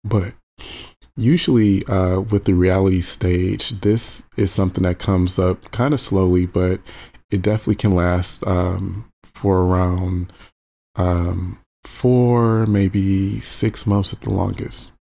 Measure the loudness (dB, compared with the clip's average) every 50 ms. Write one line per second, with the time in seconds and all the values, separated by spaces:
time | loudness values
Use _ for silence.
0 | -4 -2 -2 -2 -2 -4 -10 -16 _ _ _ _ -20 -18 -18 -18 -18 -20 _ _
1 | -20 _ _ -2 2 2 2 2 2 2 4 4 4 4 4 2 0 0 0 0
2 | 2 2 0 0 -2 0 -2 0 2 2 2 4 4 4 4 2 2 2 2 0
3 | -2 -4 -4 -2 0 0 0 0 0 -2 -4 -4 -6 -8 -10 -2 0 0 2 2
4 | 0 -2 -4 -6 -8 _ -4 -2 -2 0 0 0 0 0 0 0 0 0 -2 -2
5 | -2 0 2 2 2 0 0 0 0 0 0 -2 -6 -12 -4 -2 0 0 0 -2
6 | -2 -2 0 2 2 4 4 2 2 0 0 0 0 0 -2 -4 -6 -16 -20 -20
7 | -20 -20 _ -20 _ _ -4 -2 0 0 -2 0 0 -2 -2 0 2 2 2 2
8 | 2 2 0 0 -2 -4 -6 -6 -4 -2 0 0 0 -2 -2 -4 -6 -6 -8 -10
9 | -12 -16 _ _ _ -20 _ -4 -2 0 2 2 2 2 2 2 2 0 0 -2
10 | -2 -2 -2 -4 -6 -8 -12 -20 -20 -20 _ _ _ _ _ _ _ _ _ -2
11 | 0 0 2 0 0 -2 -4 -4 -6 -8 -10 -12 _ _ _ _ _ -20 -14 -2
12 | 0 2 4 4 4 4 2 2 2 2 2 2 2 2 2 2 2 2 2 0
13 | 0 2 0 0 0 -2 -4 -6 -6 -6 -4 -2 -2 -2 -2 -2 -2 0 0 0
14 | 0 -2 -8 -8 -6 -4 -2 -2 -2 -4 -4 -6 -8 -10 -8 -10 -12 -14 _ _
15 | _